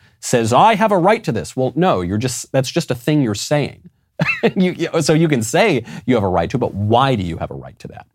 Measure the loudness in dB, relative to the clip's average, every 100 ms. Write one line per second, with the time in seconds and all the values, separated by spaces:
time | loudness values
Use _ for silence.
0 | _ _ -2 0 4 6 6 4 2 2
1 | 4 2 0 -6 -6 -4 -2 0 2 2
2 | 0 -2 -2 -6 -4 -2 -2 -4 -4 -4
3 | 0 2 0 -2 -2 -2 -2 -8 -20 _
4 | _ -6 -4 -2 -2 0 0 0 -2 -2
5 | 2 2 2 0 0 2 2 2 -4 -8
6 | 0 0 2 0 0 -2 -4 -2 2 2
7 | 4 0 -4 -6 -8 -10 -16 -18 -18 -18
8 | -20